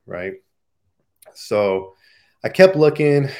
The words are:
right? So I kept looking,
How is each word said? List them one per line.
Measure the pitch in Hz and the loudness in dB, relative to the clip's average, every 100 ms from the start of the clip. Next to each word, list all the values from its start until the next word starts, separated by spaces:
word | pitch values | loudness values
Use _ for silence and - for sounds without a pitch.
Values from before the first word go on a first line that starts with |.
| - | -16
right? | 90 95 95 _ _ _ _ _ _ _ _ - | -12 -12 -14 _ _ _ _ _ _ _ _ -20
So | - - 104 101 95 95 - _ _ _ _ | -20 -6 -2 -2 -2 -6 -18 _ _ _ _
I | 123 | -4
kept | - 190 156 | 4 4 6
looking, | 151 151 147 143 139 | 2 2 0 0 -2